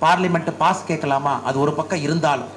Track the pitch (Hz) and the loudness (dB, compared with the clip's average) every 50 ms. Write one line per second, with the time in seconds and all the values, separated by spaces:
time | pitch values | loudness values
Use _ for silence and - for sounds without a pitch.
0 | 156 165 180 185 185 175 185 - - - - - 160 170 190 - - - 165 156 | 2 4 4 4 2 2 0 0 -2 -2 -2 0 2 2 0 0 -2 -4 -4 -2
1 | 151 143 139 135 143 143 135 120 120 127 135 139 143 151 151 156 156 - 190 165 | 0 0 0 0 0 0 -2 -2 -2 -2 0 0 0 0 0 -2 -4 -4 -4 -4
2 | 143 143 160 165 156 147 139 127 117 - - | -2 0 0 0 2 2 0 0 -2 -8 -12